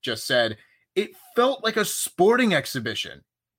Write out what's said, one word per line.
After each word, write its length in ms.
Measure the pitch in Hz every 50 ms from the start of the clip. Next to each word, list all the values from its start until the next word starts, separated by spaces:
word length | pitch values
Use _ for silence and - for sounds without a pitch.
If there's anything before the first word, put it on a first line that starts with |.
| -
just 220 | 127 113 107 -
said, 340 | - 131 123 117 110 110 - _ _ _ _ _ _ _
it 160 | 190 214 214 - - - - -
felt 300 | 233 247 269 269 269 -
like 120 | 220 -
a 80 | 220 202
sporting 680 | - - - - - - - 180 214 240 254 254 214 175
exhibition. 720 | 143 - - - 131 110 117 110 - - - - 69 - _ _ _ _ _ _